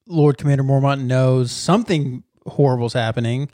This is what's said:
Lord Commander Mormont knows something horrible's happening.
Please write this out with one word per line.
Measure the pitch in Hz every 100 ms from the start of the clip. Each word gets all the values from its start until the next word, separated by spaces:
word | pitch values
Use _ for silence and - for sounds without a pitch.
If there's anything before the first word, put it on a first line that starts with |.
| -
Lord | 165 147 135
Commander | 147 139
Mormont | 135 139 139 139
knows | 127 131 131 127 123
something | - - 214 220 160 135 127 - _ -
horrible's | - 143 127 117
happening. | 127 113 120 117 127 143